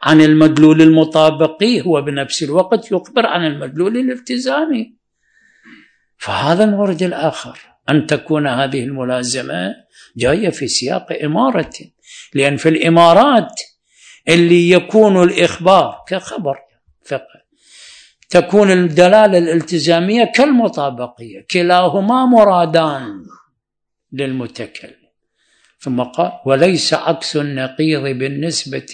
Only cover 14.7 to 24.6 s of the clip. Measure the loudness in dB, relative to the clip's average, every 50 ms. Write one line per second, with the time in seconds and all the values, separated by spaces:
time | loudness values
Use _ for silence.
14.7 | 2 2 2 2 2 4 4 4 4 4 2 2 2 2 -2 -2 -2 0 2 4
15.7 | 4 4 4 2 -4 -12 -10 -8 -8 -8 -8 -10 -12 -8 -6 -8 -8 -8 -12 _
16.7 | _ _ _ _ _ _ _ -10 -10 -10 -10 _ _ _ _ _ _ _ _ _
17.7 | _ -20 -20 -20 -20 -20 -20 _ _ _ _ 0 0 0 2 4 2 2 4 4
18.7 | 4 2 2 0 2 4 4 6 6 6 4 4 4 2 0 2 -2 -2 -2 -2
19.7 | -6 -4 0 0 0 0 0 0 0 0 0 0 2 0 2 2 2 2 0 0
20.7 | -2 -4 -6 -6 -6 -8 -12 -12 -14 -18 -20 -20 -20 -20 _ -4 -2 -2 0 2
21.7 | 2 2 2 2 0 -2 -2 -2 0 0 2 4 4 6 6 6 4 2 0 2
22.7 | 0 0 0 0 -4 -8 -10 -14 -16 -18 -20 -20 -20 _ _ _ _ _ _ _
23.7 | _ _ _ _ _ _ _ _ -10 -8 -6 -6 -6 -8 -8 -10 -10 -14